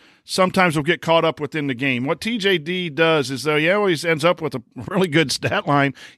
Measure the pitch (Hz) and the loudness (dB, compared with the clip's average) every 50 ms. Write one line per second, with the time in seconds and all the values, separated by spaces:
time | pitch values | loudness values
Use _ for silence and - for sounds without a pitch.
0 | _ _ _ _ _ - - 190 185 180 - 190 185 175 147 156 139 165 170 - | _ _ _ _ _ -6 0 0 0 2 2 2 2 2 2 0 0 0 -2 0
1 | - 170 165 165 160 160 151 - 147 135 - 156 143 139 127 113 139 139 127 120 | 2 2 2 4 2 2 -2 -2 -6 -6 -6 -4 -4 -4 -4 -2 -2 -2 -2 -2
2 | 127 143 170 - - 220 240 226 180 196 190 175 143 165 180 185 180 170 139 151 | -2 -2 -4 -4 -4 -6 -4 -2 0 0 0 0 -2 -4 -4 -4 -4 -4 0 2
3 | 165 165 160 151 135 123 139 123 127 156 151 151 156 170 196 208 208 196 170 135 | 2 4 4 2 0 -2 -4 -6 -2 0 0 2 2 2 2 2 2 0 0 0
4 | 175 170 165 143 151 175 180 - 160 139 - 131 - _ - 127 110 - 185 185 | 0 -2 0 2 2 2 2 2 -2 -6 -6 -8 -10 _ -14 -12 -8 -4 0 0
5 | 190 170 143 165 156 127 - - - 123 160 202 - - 143 143 139 139 - - | 0 2 2 2 2 2 0 -4 -2 -2 -2 -2 0 2 2 2 2 2 -2 -6
6 | - - - | -16 -20 -10